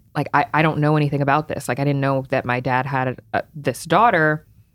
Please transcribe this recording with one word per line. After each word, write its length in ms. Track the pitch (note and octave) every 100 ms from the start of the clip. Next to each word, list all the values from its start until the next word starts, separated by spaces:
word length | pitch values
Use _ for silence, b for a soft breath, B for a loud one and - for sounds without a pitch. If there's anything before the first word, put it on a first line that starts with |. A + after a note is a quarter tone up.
| _ D3+
like, 120 | C#3+
"I, 140 | C#3+ -
I 80 | D3+
don't 160 | D#3+ D3+
know 180 | D3 D3+
anything 240 | D3 C#3
about 260 | C#3 D3 D#3
this. 180 | - -
Like, 100 | B2
I 40 |
didn't 180 | C#3+ C#3
know 240 | C#3 C3+ C3
that 140 | C3 A#2+
my 140 | B2
dad 260 | C3 B2+ C3+
had 200 | C3+ C3
a, 60 | B2 - -
a, 80 | -
this 320 | D#3 C#3 - -
daughter. 600 | E3+ A#3+ F3+ D#3 D#3 - _ _